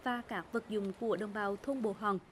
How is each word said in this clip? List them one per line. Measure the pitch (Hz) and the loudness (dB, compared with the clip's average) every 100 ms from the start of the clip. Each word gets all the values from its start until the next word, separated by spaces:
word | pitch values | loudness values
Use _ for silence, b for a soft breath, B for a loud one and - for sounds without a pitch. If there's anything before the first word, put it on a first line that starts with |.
và | 254 240 240 | -2 -2 -2
các | 208 165 | -6 -2
vật | 233 226 | -4 0
dụng | 214 196 185 | 0 0 0
của | 226 180 | 2 2
đồng | 214 | 0
bào | 208 202 202 | 0 0 0
thôn | - 269 | -2 0
Bồ | 220 196 | 0 2
Hòn | 214 196 - | 2 0 0